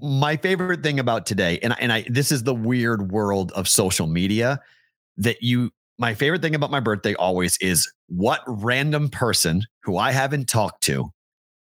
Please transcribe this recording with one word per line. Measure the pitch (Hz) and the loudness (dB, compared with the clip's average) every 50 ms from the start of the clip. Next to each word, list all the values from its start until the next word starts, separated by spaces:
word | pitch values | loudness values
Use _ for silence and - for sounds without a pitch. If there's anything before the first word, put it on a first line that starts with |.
my | 143 147 135 135 147 147 156 | -4 -2 0 2 2 2 2
favorite | 147 - 185 190 175 185 180 180 151 139 | 0 0 0 0 0 0 -2 -2 -2 -2
thing | 156 143 139 | 0 0 0
about | 123 120 113 110 87 | 0 0 0 0 -2
today, | - 104 95 95 85 87 - - | -2 0 2 2 2 0 0 0
and, | 117 120 - | -2 0 0
and | 123 120 | 0 0
I, | 113 113 - - | 0 0 -2 -2
this | 120 135 139 - 151 | -2 0 0 0 0
is | 127 113 | 0 0
the | 135 127 | -2 -2
weird | 113 110 117 127 123 117 117 117 104 98 92 | 0 0 0 0 0 2 0 0 0 -2 -2
world | 92 107 104 101 101 98 92 85 - | 0 0 0 2 2 0 0 -2 -4
of | 95 90 | -4 -2
social | - - - 101 92 92 - 87 | 0 2 2 2 2 0 0 0
media, | 80 80 87 92 98 107 110 117 127 143 139 - _ _ _ _ _ _ _ _ _ _ | 0 0 0 0 2 2 2 2 0 0 -2 -6 _ _ _ _ _ _ _ _ _ _
that | - 101 117 110 - | -2 0 0 0 0
you, | 113 120 123 123 123 - - _ _ _ _ | 0 0 0 0 0 -2 -4 _ _ _ _
my | - 120 117 107 | -4 -2 -2 0
favorite | 101 139 147 175 180 | 0 0 0 0 0
thing | 156 160 156 | 0 -2 0
about | 151 147 139 | -2 -2 -2
my | 143 139 | -2 0
birthday | 117 113 107 95 - 107 101 | 0 0 0 0 0 -2 0
always | - 87 92 92 90 90 85 - - | 2 0 0 2 2 0 0 0 0
is | 92 95 90 78 - - - _ _ | 0 0 2 0 0 -2 -6 _ _
what | - 87 90 98 120 156 - - | -8 -4 0 0 0 0 0 -4
random | 127 113 101 104 120 123 135 139 151 151 151 151 135 | -6 -6 -4 0 0 2 2 2 0 0 0 0 -2
person | - - 127 113 98 - - 85 80 92 110 - _ _ - | -2 0 0 0 2 2 2 2 0 0 -2 -4 _ _ -6
who | 107 90 | -4 -2
I | 90 110 135 | 0 0 0
haven't | 131 131 135 131 147 143 123 - | 2 0 0 0 0 -2 -2 0
talked | - 113 104 92 - _ - | 0 0 0 0 -2 _ -2
to | - 69 67 64 - - _ _ _ _ _ _ _ _ _ _ | -2 -2 -2 -4 -6 -10 _ _ _ _ _ _ _ _ _ _